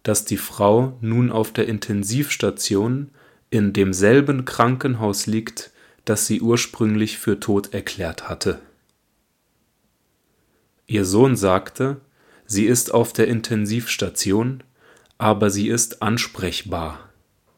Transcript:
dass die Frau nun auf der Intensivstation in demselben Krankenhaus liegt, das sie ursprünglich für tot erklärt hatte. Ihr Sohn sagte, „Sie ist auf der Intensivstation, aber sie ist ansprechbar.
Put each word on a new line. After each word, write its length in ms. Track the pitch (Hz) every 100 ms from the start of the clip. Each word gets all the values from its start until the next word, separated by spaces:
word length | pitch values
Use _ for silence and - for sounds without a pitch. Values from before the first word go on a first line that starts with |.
dass 220 | - 104
die 120 | - 98
Frau 600 | - - 101 110 131 127
nun 300 | 110 113 123
auf 220 | 113 110
der 160 | - 110
Intensivstation 1400 | 107 - 104 101 123 143 - 104 - - 98 110 131 143 _ _ _ -
in 220 | 117 101
demselben 720 | 98 95 92 101 135 139 139 127
Krankenhaus 840 | - 117 127 135 117 107 98 -
liegt, 420 | 110 113 - - _ _ _
das 220 | - 107 -
sie 140 | 107
ursprünglich 800 | 117 117 - - 110 107 107 -
für 200 | - 101
tot 340 | - 101 101
erklärt 560 | 98 - - 85 85 -
hatte. 300 | 165 - 85 - _ _ _ _ _ _ _ _ _ _ _ _ _ _ _ _ _ _ _ _ _ -
Ihr 160 | 107
Sohn 320 | 95 101 135 117
sagte, 640 | 95 92 - - 131 139 _ _ _ _ -
„Sie 200 | 98 107
ist 260 | 123 -
auf 200 | - 117
der 160 | - 113
Intensivstation, 1400 | 117 110 110 104 117 117 - 98 - 104 101 123 131 - _ _ _ _ -
aber 320 | 110 104 107
sie 180 | 98 107
ist 340 | 117 - -
ansprechbar. 1080 | 107 117 - - 90 - 95 85 80 73 - _ _ _ _